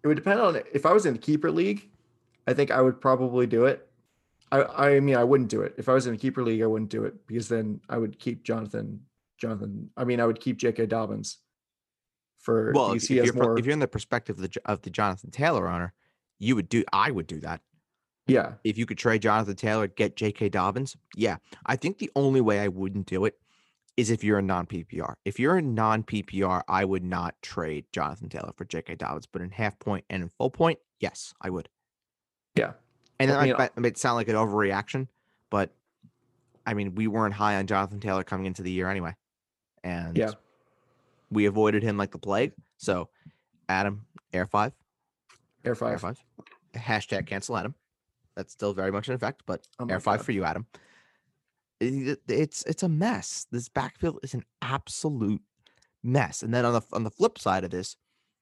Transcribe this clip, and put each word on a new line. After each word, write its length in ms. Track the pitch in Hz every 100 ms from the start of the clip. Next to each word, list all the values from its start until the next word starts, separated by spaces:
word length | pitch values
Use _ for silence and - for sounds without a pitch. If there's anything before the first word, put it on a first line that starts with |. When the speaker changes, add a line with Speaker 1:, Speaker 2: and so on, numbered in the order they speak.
Speaker 1:
It 40 | 151
would 100 | 151
depend 240 | 196 208
on, 200 | 202 147 -
if 140 | 139 156
I 60 |
was 120 | 214
in 100 | 175
the 40 | 117
keeper 320 | - 151 165
league, 400 | 160 190 202 - _ _ _ _ _ -
I 80 |
think 160 | 127 139
I 100 | 131
would 200 | 131 127
probably 460 | 135 127 127 123 117
do 180 | 113 131
it. 220 | - - _ _ _ _ _ _
I, 100 | 139
I 380 | - - 139 139
mean, 160 | 139 127
I 80 |
wouldn't 260 | 120 139 110
do 120 | 107
it. 120 | 98 -
If 120 | 120
I 60 |
was 120 | 131 123
in 80 |
a 20 | 110
keeper 280 | 131 127
league, 180 | 117 110
I 40 | 110
wouldn't 240 | 110 107
do 140 | 110
it 220 | 107 - -
because 220 | 113 110
then 320 | 117 107 104 -
I 100 | 117
would 220 | 110 -
keep 240 | 127 -
Jonathan, 560 | - 113 104 110 107 104 - _ _ _
Jonathan, 520 | 113 104 104 101 - -
I 80 |
mean, 160 | 123 120
I 60 | 117
would 120 | 113
keep 200 | 131 107
J 120 | 117
K 160 | 110 110
Dobbins 520 | 113 107 107 104 - _ _ _ _ _ _ _ _ _ _
for, 340 | - 113 110
Speaker 2:
Well, 200 | 139 107
Speaker 1:
because 120 | 117
Speaker 2:
if, 40 | -
Speaker 1:
he 100 | 131
Speaker 2:
if 60 |
Speaker 1:
has 20 | 120
Speaker 2:
you're 80 |
fr-, 80 | 120
Speaker 1:
more 160 | 120 117
Speaker 2:
if 80 | 123
you're 60 |
in 80 | 151
the 80 | 131
perspective 480 | 107 - 120 - 90
of 60 |
the 60 | 92
J-, 120 | -
of 180 | - 104
the 80 | -
Jonathan 420 | 98 101 92 -
Taylor 360 | - 156 127 90
owner, 240 | 87 87 - _ _ _ -
you 160 | 107
would 140 | 117 85
do, 160 | 117 -
I 180 | 98 123
would 160 | 104 78
do 140 | 78
that. 200 | 76 85 _ _ _ _ _ _ -
Speaker 1:
Yeah. 240 | 127 - 110
Speaker 2:
If 160 | 110 104
you 80 | 117
could 120 | 110
trade 240 | 117 110
Jonathan 340 | 110 110 101 98
Taylor, 320 | 110 110 101
get 260 | - 104
J 160 | - 107
K 180 | - 104
Dobbins, 480 | 98 92 107 135 - _ 98
yeah. 220 | 110 82 _ - -
I 80 |
think 240 | 117 160 -
the 120 | -
only 260 | 139 139 135
way 200 | 110 101
I 80 | 101
wouldn't 380 | 92 95 101 92
do 180 | 92
it 160 | 107 - _ _ _ _ _ -
is 140 | 113
if 120 | 113
you're 160 | 104 101
a 40 |
non-P 420 | 95 90 85 85
P 160 | - 82
R. 160 | - -
If 160 | 98 -
you're 160 | 139 185
a 60 |
non-P 600 | 143 110 110 110 110 107
P 200 | - 95
R, 220 | 95 92 -
I 160 | 92
would 180 | 98 95
not 300 | 90 90 87 -
trade 440 | - - 80 76 -
Jonathan 360 | - 73 76 -
Taylor 240 | - -
for 100 | -
J 180 | 92 80
K 120 | -
Dobbins, 320 | 82 - 76 -
but 160 | 90
in 80 | 90
half 280 | 98 107 -
point 240 | 107 95 -
and 140 | 92
in 80 | 87 -
full 120 | 127
point, 280 | - 165 - _ _
yes, 340 | 98 - - -
I 100 | 95
would. 180 | 90 - _ _ _ _ _ _ _ _
Speaker 1:
Yeah. 180 | - - - _ _ _ -
Speaker 2:
And 120 | 135
Speaker 1:
I 40 |
Speaker 2:
then 100 | 139
Speaker 1:
mean, 100 | 135 127
Speaker 2:
I, 60 |
it 140 | 127 -
may 140 | 120
sound 220 | - 127 117
like 120 | 107
an 60 |
overreaction, 720 | 110 110 104 98 98 107 135 131 _ _ _ _
but, 200 | 104 95 _ _ _ _ _ _ _ _ _ -
I 80 |
mean, 200 | 104 98
we 120 | 92 110
weren't 260 | 110 107
high 240 | 101 104 98
on 100 | 98
Jonathan 320 | 98 98 104
Taylor 240 | 104 95
coming 220 | 92 95
into 180 | 95 92
the 80 | 90
year 200 | 92 92
anyway. 260 | 98 82 98 _ _ _ _ _ _
And 360 | 90 87 85 85
Speaker 1:
Yeah. 140 | 110 110 _ _ _ _ _ _ _ _ _
Speaker 2:
we 160 | 107 104
avoided 360 | 104 107 107
him 140 | 110 101
like 140 | 98
the 80 | 90
plague. 340 | 98 101 135 - _ _
So, 320 | - 90 82 _ - _ _ _ -
Adam, 340 | 95 101 104 - - _
Air 100 | 90
Five. 300 | 92 104 113 - _ _ _ _ _ _ _ _
Speaker 1:
Air 100 | 123
Five. 180 | 117 117
Speaker 2:
Air 60 | -
Five. 260 | 87 127 _ - - - _
Hashtag 520 | 120 117 107 - 98 -
cancel 300 | 98 - 113
Adam. 180 | 104 - _ _ _ _ _
That's 180 | - 92
still 220 | - 104
very 180 | 95 95
much 160 | 101 120
in 60 |
effect, 300 | 127 113 - -
but 200 | 87 - -
Speaker 1:
Oh 80 | 120
my 80 |
Speaker 2:
Air 60 | 92
Five 180 | 107 107
Speaker 1:
God. 80 | -
Speaker 2:
for 60 |
you, 120 | 101
Adam. 220 | 82 82 113 - _ _ _ _ _ _ _ _ _ -
It, 400 | 120 135 131 143 -
it's, 360 | 117 151 -
it's 180 | - 165
a 60 | 180
mess. 580 | 156 214 214 - - -
This 200 | 120 120
backfield 500 | 135 139 - 170 -
is 120 | 135
an 100 | 123 - _
absolute 800 | 120 135 - - 156 135 104 104 - _ _ _ _ _
mess. 400 | 120 135 107 -
And 100 | 113
then 140 | 120 120
on 80 |
the, 80 | 117 -
on 120 | 113
the 60 | 110
flip 280 | - 226 -
side 260 | 107 92
of 60 | 90
this, 260 | 90 92 - _ _ _ _